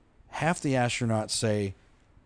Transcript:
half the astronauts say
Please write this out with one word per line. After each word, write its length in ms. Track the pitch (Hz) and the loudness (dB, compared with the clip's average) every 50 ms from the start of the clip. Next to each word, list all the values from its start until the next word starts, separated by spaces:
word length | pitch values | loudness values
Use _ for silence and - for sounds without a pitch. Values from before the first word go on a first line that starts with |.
| _ _ _ - - - | _ _ _ -20 -20 -12
half 320 | - - 147 160 175 - | -6 -2 0 0 0 0
the 120 | - 147 131 | 0 0 2
astronauts 560 | 127 120 120 - - 123 113 113 107 107 101 | 2 2 2 0 0 0 0 0 0 0 -2
say 440 | - - 120 110 104 104 101 95 90 - _ - _ _ _ _ - - _ | -4 -2 0 0 0 0 0 -4 -6 -10 _ -20 _ _ _ _ -20 -20 _